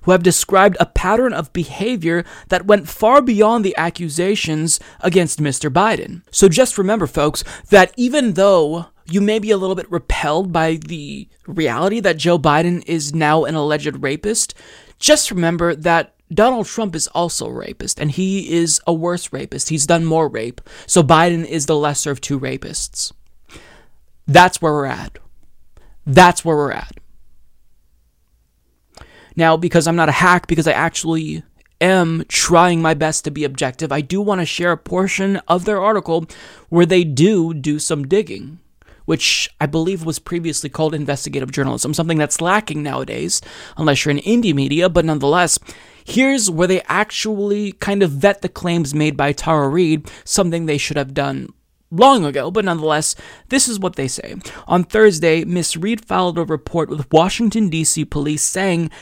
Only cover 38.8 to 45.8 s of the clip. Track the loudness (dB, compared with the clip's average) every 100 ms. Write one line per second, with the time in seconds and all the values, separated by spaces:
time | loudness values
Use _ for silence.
38.8 | _ -14 -4 -2 0 -2 -4 -4 -4 -2
39.8 | -2 -4 -6 -8 -6 -6 -6 -6 -8 -4
40.8 | -2 -2 -4 -6 -6 -8 -6 -4 -2 -2
41.8 | -4 -2 -2 0 0 -2 0 0 0 -8
42.8 | -6 -6 -8 -8 -6 -6 -8 -20 -16 -2
43.8 | 0 2 0 -2 0 0 2 0 0 0
44.8 | 2 2 0 0 2 2 2 -2 -6 -20